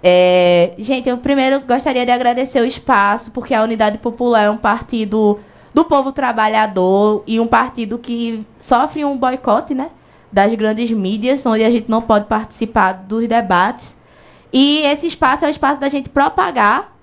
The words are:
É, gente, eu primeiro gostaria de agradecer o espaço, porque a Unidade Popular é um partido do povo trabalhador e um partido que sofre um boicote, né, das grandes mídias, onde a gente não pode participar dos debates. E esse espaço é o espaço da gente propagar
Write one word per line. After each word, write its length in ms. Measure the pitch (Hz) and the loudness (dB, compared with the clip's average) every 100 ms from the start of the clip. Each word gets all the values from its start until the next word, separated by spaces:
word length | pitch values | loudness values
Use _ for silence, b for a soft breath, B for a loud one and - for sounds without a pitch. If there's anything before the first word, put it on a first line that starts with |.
É, 680 | 180 180 180 180 175 175 175 175 | 4 4 4 4 4 4 2 -2
gente, 300 | 214 262 247 | -4 -2 -2
eu 100 | 247 | -2
primeiro 420 | 262 277 262 277 | 0 0 2 -2
gostaria 440 | 262 247 302 247 | 0 -2 0 -2
de 60 | 247 | 0
agradecer 500 | 247 247 240 262 240 | 2 2 0 -2 0
o 40 | |
espaço, 680 | 233 - - 220 202 220 - | -2 -4 0 2 2 0 -6
porque 240 | - - | -12 -4
a 80 | 240 | -2
Unidade 360 | 226 220 214 214 | 0 0 0 0
Popular 440 | 240 233 247 233 | -8 -2 2 2
é 60 | 208 | 2
um 60 | 226 | 0
partido 840 | 220 233 - 190 196 214 214 208 B B B | -2 -2 -4 -6 -2 0 2 0 B B B
do 120 | - | 0
povo 260 | 330 285 269 | 2 2 0
trabalhador 1120 | 269 254 220 214 220 214 190 185 196 208 214 - | -2 -2 0 0 2 0 0 2 4 2 0 -2
e 120 | 226 | -2
um 80 | 233 | 2
partido 520 | 233 247 - 214 240 | 0 0 -6 -8 -8
que 460 | 240 233 233 226 214 _ | -6 -6 -4 -6 -12 _
sofre 460 | - 254 302 302 | 0 2 2 -2
um 120 | 285 269 | -4 -2
boicote, 560 | 254 262 247 220 320 | -2 -2 0 -2 -2
né, 160 | 262 311 b b b b | -6 -6 b b b b
das 200 | 196 208 | 0 2
grandes 360 | 226 214 214 240 | 2 -2 -2 -2
mídias, 560 | 226 190 208 247 269 262 | -2 -2 -2 0 0 0
onde 160 | 220 | 2
a 80 | 220 | 2
gente 180 | 240 226 | 0 0
não 140 | 220 | -2
pode 240 | 226 214 208 | 2 0 0
participar 680 | 220 220 - 233 226 190 | -4 -4 -8 -4 0 0
dos 360 | 185 - 220 226 | -2 -8 -4 0
debates. 680 | 226 196 175 196 254 - - b b b b b | -2 0 0 0 -4 -18 -20 b b b b b
E 280 | 254 277 302 | 2 4 2
esse 240 | 294 294 339 | 0 0 -4
espaço 380 | - 262 277 | -2 0 0
é 40 | 285 | -2
o 20 | |
espaço 280 | 302 277 285 | 0 -2 -2
da 100 | 277 | -4
gente 220 | 277 269 | -4 -4
propagar 800 | 285 294 - 359 262 208 262 - _ | 0 0 0 -2 0 2 0 -4 _